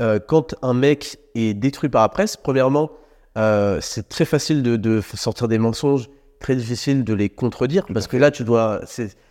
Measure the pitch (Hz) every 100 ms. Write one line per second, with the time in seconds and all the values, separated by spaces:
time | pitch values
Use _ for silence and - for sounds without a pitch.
0 | 113 107 - 156 156 - 127 123 139 147
1 | - - _ 117 110 101 131 - 147 120
2 | 110 - 214 - - 135 131 143 156 -
3 | - _ _ 113 110 104 101 87 - -
4 | - - 160 147 - 156 120 117 110 110
5 | 101 104 - - 120 110 113 110 147 139
6 | 113 - _ _ - 131 117 120 - 139
7 | 113 104 101 - 123 - 123 180 - 107
8 | 95 123 143 139 117 117 110 104 - -
9 | 110 - _